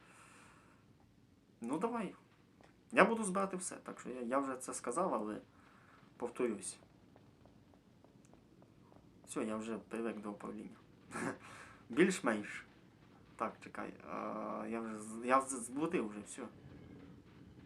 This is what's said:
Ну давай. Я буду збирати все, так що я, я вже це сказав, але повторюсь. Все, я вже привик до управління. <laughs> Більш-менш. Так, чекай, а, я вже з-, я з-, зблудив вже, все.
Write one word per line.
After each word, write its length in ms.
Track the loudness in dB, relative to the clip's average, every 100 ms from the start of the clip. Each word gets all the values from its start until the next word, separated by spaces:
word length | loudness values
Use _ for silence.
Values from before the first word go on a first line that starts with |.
| -20 -20 -20 -20 -20 -20 -20 -20 -20 -20 -20 -20 -20 -20 -20 -8
Ну 180 | -2 0
давай. 360 | 0 0 -4 -6 -20 -20 -20 -20 -20 -20 0
Я 120 | 8
буду 200 | 8 8
збирати 320 | 2 2 2 0
все, 200 | -4 -8
так 240 | -10 -10
що 80 | -8
я, 120 | -4
я 180 | 2 2
вже 180 | 2 -2
це 180 | -6
сказав, 400 | -4 0 2 4
але 260 | 4 2 -4 -8 -20 -20 -20 -20 -20 -20 -6
повторюсь. 600 | -6 0 0 0 -4 -10 -16 -20 -20 -20 -20 -20 -20 -20 -20 -20 -20 -20 -20 -20 -20 -20 -20 -20 -20 -20 -20 -20 -20 -20 -8
Все, 180 | -2
я 120 | 0 0
вже 220 | -2 -4
привик 420 | -4 -2 0 -2
до 100 | -6
управління. 460 | -6 -6 -8 -10 -14 -20 -20 -10
<laughs> 220 | -4 -2 -4 -10 -16 -16 -18 -4
Більш-менш. 760 | 6 6 6 2 2 0 -8 -12 -20 -20 -20 -20 -20 -18 -4
Так, 180 | -4 -4
чекай, 340 | -12 -8 -8 -8 -8
а, 560 | -4 -4 -4 -4 -4 -2
я 120 | -2
вже 180 | -2 -6
з-, 280 | -6 -4 6
я 140 | 6
з-, 240 | 6 -4
зблудив 440 | -4 0 2 2 0
вже, 120 | -4
все. 220 | -10 -10 -10 -12 -16 -16 -16 -16 -16 -18 -20 -20 -20 -18